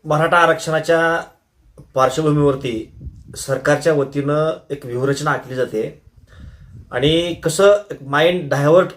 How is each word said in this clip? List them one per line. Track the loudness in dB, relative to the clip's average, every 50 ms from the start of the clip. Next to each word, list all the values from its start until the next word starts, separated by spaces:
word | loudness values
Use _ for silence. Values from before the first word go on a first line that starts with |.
| _
मराठा | -2 0 0 2 2 4
आरक्षणाच्या | 4 4 4 2 0 -2 -4 -4 -2 0 2 2 2 2 0 -2 -2 -6 -10 _ _ _ _ _ _ _ _ _ -20 -20 _ _
पार्श्वभूमीवरती | 0 0 2 0 0 0 2 2 4 2 2 0 0 -4 -6 -6 -6 -10 -12 -18 -18 -18 -18 -18 -18 -20 -20 -16
सरकारच्या | -14 -6 -6 -6 -2 0 0 0 2 2 0 2
वतीनं | 2 0 -2 -4 -4 -2 -2 -2 0 -2 -2 -4 -8 -10 _
एक | -12 -12 -10
व्यूहरचना | -8 -6 -2 -2 -2 -2 -2 -2 -2
आखली | -4 -4 -6 -8 -4
जाते | -4 -4 -2 -2 -4 -4 -6 -8 -16 _ -20 _ -20 -20 _ -20 -20 -20 -20 -20 -20 -20 -20 -20 -20 -18 -8
आणि | -4 0 2 2 2 2 0 -2 -6
कसं | -4 -4 -4 0 6 6 6 6 4 0 -8
एक | -16 -16 -10
माइंड | -4 0 2 2 2 2 0 -4 -2
डायव्हर्ट | -2 0 4 6 6 6 4 2 -6